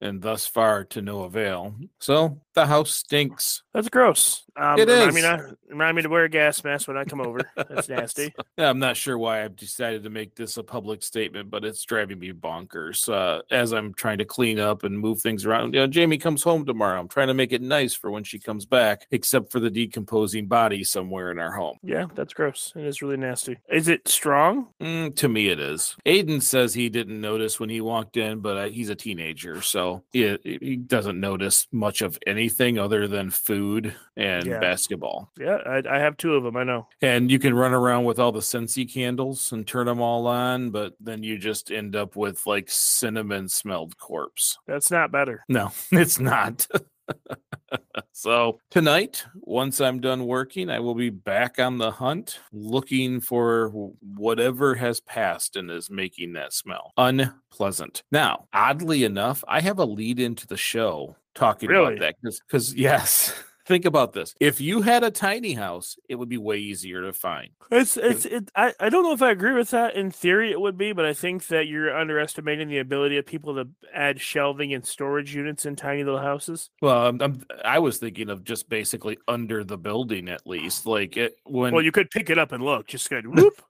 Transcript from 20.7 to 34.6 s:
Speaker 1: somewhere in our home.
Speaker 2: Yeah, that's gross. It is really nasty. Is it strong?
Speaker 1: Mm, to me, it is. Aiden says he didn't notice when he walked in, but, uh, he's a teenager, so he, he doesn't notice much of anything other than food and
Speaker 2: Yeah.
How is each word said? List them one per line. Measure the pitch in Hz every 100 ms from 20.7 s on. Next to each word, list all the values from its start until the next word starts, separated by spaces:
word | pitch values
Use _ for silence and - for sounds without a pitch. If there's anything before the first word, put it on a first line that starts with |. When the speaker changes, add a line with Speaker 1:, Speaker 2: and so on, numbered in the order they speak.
| 101
Speaker 1:
somewhere | 95 101 92 95 90
in | 87
our | 82
home. | 101 80 -
Speaker 2:
Yeah, | 185 170 175 -
that's | 160
gross. | - 151 - - 165
It |
is | 147 139
really | 139 135
nasty. | 131 123 - 120 -
Is | 160 160
it | 165 -
strong? | - 151 143 160 262 247 -
Speaker 1:
Mm, | 160 165 156 139
to | 139
me, | 110 101
it | 80
is. | 71 78 - - -
Aiden | 190 160 151
says | - 131 123
he | 123 120
didn't | 113 104 107
notice | 107 110 110 -
when | 110
he | 113
walked | 110 117 110 117
in, | 110 110
but, | 104 98
uh, | 101
he's | 110 107
a | 98
teenager, | 113 90 80 78 87 80
so | - 98 90 92 -
he, | 127 107 101
he | - - 139 127
doesn't | 123 120 101 92
notice | 98 95 98 - -
much | 120 104 -
of | 98 - -
anything | 101 113 - 123 113
other | 101 107 101
than | 101 95
food | - - 101 101 107 107 - - -
and | 101 90 90
Speaker 2:
Yeah. | 117